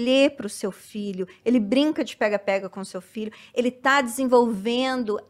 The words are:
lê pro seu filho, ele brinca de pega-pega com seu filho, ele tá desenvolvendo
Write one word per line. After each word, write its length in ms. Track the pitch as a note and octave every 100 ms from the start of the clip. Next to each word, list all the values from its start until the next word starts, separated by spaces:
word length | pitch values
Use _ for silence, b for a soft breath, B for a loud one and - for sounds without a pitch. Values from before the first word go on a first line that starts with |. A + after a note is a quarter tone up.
lê 260 | A#3+ C4+ C#4
pro 180 | C#4 G#3
seu 220 | - G3+
filho, 560 | - - G#3+ G3+ F#3 F3+ B
ele 140 | - B3
brinca 460 | G3+ C4 D4+ D#4+
de 120 | A#3 -
pega-pega 520 | G#3+ G#3 G3+ G3 F#3+
com 160 | G3
seu 160 | F#3+ F#3
filho, 320 | - A3 G#3+ - B
ele 200 | - B3
tá 280 | B3 C4 C#4
desenvolvendo 1160 | A#3+ B3 B3+ B3 A#3 G3+ G#3+ A#3+ C4 B3+ G#3+ G#3